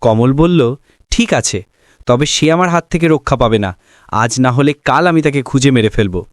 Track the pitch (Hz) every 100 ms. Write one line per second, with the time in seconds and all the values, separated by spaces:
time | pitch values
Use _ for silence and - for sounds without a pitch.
0 | 120 110 123 139 170 175 120 139 _ _
1 | _ - 233 147 - 98 - _ _ _
2 | - 123 151 - 151 165 180 170 - 175
3 | 165 156 - - 120 110 101 90 _ _
4 | _ 104 113 127 127 123 147 143 - 135
5 | 175 165 151 139 123 139 131 127 107 -
6 | 101 90 -